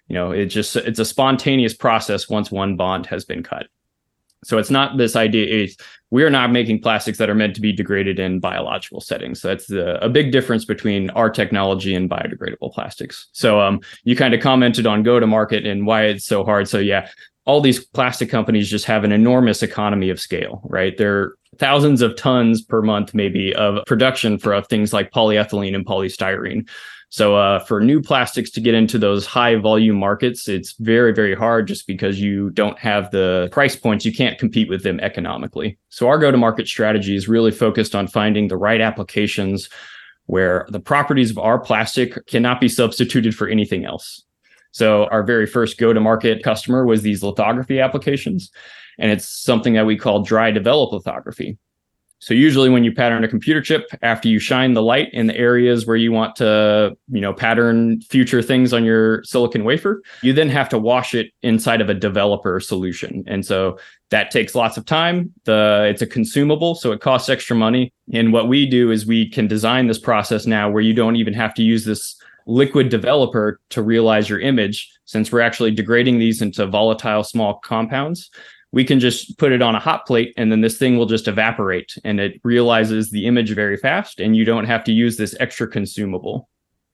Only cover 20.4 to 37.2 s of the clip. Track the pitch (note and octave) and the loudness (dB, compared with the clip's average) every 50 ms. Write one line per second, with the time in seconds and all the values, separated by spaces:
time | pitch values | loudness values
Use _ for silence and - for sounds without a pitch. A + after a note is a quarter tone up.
20.4 | - - - F#2+ - - F2 F2+ F#2+ G2 F#2+ - G#2 G2+ G2+ G2+ F#2+ - - _ | -6 -8 -10 -12 -10 -6 -4 -2 -2 -2 -2 -2 -2 0 0 -2 -2 -4 -8 _
21.4 | _ _ - - C#3+ C3+ C#3+ C#3+ D3 D3 C#3 A#2+ B2 G#2+ - - - C3+ B2+ B2 | _ _ -6 -2 0 2 2 4 4 4 4 4 4 2 0 0 0 0 2 4
22.4 | A#2 A2+ A2+ A2 - - A#2+ A2 G#2+ A2 G#2+ G#2 G#2 - - G#2 G2+ G2 F#2+ G2 | 4 2 2 0 -2 -2 -2 0 0 0 0 0 -2 -4 -2 -2 -2 -2 -2 -2
23.4 | F#2+ G2 - - G#2+ G2+ G2+ G#2 - - A#2+ A2 B2+ C3 B2+ - A#2+ A2 G#2 F#2+ | -2 -2 -2 0 0 0 0 -2 -2 0 2 2 2 2 2 0 -2 -2 -2 0
24.4 | - A2 G2+ G2+ F#2+ - A#2 G#2+ G#2+ G#2 A2+ G2+ G2 - - A#2+ A2 G#2+ G#2 G#2 | 0 0 -2 -2 -2 -2 -2 -2 0 0 0 -2 -2 -2 0 2 2 4 2 2
25.4 | G#2 - G#2+ G2+ G2+ G2 G2 F#2+ - - G2 G2 G2 F#2 - - F#2+ F#2+ G2 - | 0 -2 -4 -4 -4 -4 -4 -6 -4 -4 -4 -4 -4 -4 -4 -4 -4 -4 -4 -6
26.4 | - F#2+ - G#2+ A2+ - - - - - - - - - - - G#2+ G2+ G2+ G2+ | -6 -8 -6 -8 -8 -10 -14 -20 -20 -20 -20 -20 -20 -8 -2 0 2 4 4 4
27.4 | G2 G2 G2 F#2 - - A2+ G2+ A2 C3 D3 D#3 C#3 - D3 B2+ A#2+ - - B2+ | 4 2 2 0 0 -2 0 2 2 4 2 2 0 0 0 0 0 -2 -4 -8
28.4 | A2 - - A#2+ A2 A#2 A2+ A2+ A2 A2 B2+ G#2+ G#2 G2+ G2+ G2+ F#2+ - - B2 | -8 -6 -6 -2 0 2 4 4 2 2 2 0 0 2 0 0 -4 -4 -2 0
29.4 | A#2+ A#2+ A#2 G#2+ G2+ G#2+ A2 A2 A2 A2 G#2 G2 G2 G2+ G#2 - C3 B2 B2 - | 2 2 2 2 2 2 4 4 4 2 2 0 0 -2 -2 0 -2 -4 -4 -6
30.4 | - G#2+ G2 F2+ - - - - A2 A2+ A2+ A#2+ A#2+ A2+ G2+ A2+ G#2+ G2 F#2+ F#2 | -8 -6 -6 -6 -8 -10 -12 -6 -2 2 2 4 4 4 2 2 0 0 0 0
31.4 | A2 A#2 A#2 A2+ G2+ F#2+ G2+ - - - F#2 F#2+ G#2+ G2 G2 G2 G2+ G2+ G2+ G2 | 0 0 2 0 0 -2 -6 -10 -8 -8 -6 -4 -4 -4 -2 -2 -2 -2 -2 -2
32.4 | G2+ F#2+ E2+ A2 G#2 G#2 - - - A2 G#2 G#2 F#2 G2 G#2 F#2+ F#2 F2+ F#2 F2+ | -4 -4 0 0 0 0 -2 -4 -2 -2 0 0 -2 -2 -2 0 0 2 0 0
33.4 | F2+ F2+ - C#3+ C#3 C3 - - - A2+ G#2 G2+ - A2+ - - B2+ A2 - - | -2 -2 0 0 0 0 0 -2 -2 0 0 0 0 -2 0 0 -2 -2 -2 -2
34.4 | B2 A2 - A2+ G#2+ F2 F#2+ F2+ - F#2+ F2 - F#2+ G2+ - G2 F2 E2+ C#2 A#1+ | -4 -2 0 0 -2 -2 -2 -4 -4 -4 -4 -4 -6 -6 -6 -6 -8 -8 -8 -8
35.4 | C2 - - - - G2 - _ _ _ - - A#2+ B2+ D3+ D#3 D3+ C#3 C3 B2 | -10 -10 -8 -8 -8 -8 -8 _ _ _ -6 0 2 2 4 4 4 4 4 4
36.4 | A#2 A2+ A2+ A#2 G#2+ - - - G#2+ G#2+ G#2+ G#2 F#2+ G2 G2 F#2+ | 4 2 0 -2 -6 -6 -4 -2 0 0 0 0 0 -2 -4 -2